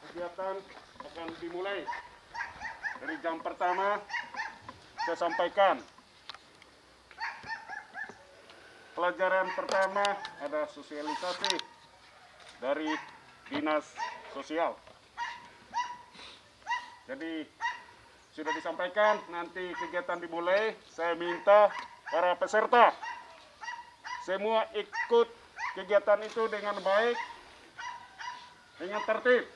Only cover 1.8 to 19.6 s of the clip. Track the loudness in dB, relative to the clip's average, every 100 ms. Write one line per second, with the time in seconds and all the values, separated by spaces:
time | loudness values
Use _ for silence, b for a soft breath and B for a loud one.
1.8 | -6 -8 -10 -20 -16 -10 -10 -8 -12 -8
2.8 | -8 -8 -8 -6 -4 -4 -6 -2 0 2
3.8 | 0 0 -4 -8 -8 -8 -10 -10 -20 -20
4.8 | -20 -6 -4 0 0 0 0 6 6 6
5.8 | -2 -20 -20 -20 -18 -18 -18 -20 -20 -20
6.8 | -20 -20 -20 -12 -10 -10 -10 -12 -10 -14
7.8 | -12 -12 -12 -12 -20 -20 -20 -20 -20 -20
8.8 | -16 -2 -2 2 2 2 2 -2 0 2
9.8 | 2 2 2 0 -6 -10 -6 -4 -4 -8
10.8 | -12 -8 -6 -4 -4 -2 -2 -2 -6 -16
11.8 | -20 -20 -20 -20 -20 -20 -20 -10 -4 -2
12.8 | -2 -4 -6 -18 -20 -20 -8 -4 0 0
13.8 | -2 -10 -10 -10 -14 -12 -6 0 0 -2
14.8 | -14 -20 -20 -10 -10 -10 -18 -20 -10 -6
15.8 | -6 -8 -18 -20 -20 -20 -20 -20 -6 -6
16.8 | -6 -20 -12 -8 -6 -6 -8 -6 -6 -6
17.8 | -12 -20 -20 -20 -20 -8 -4 -4 -4 -4
18.8 | -2 4 6 4 0 -8 -6 -6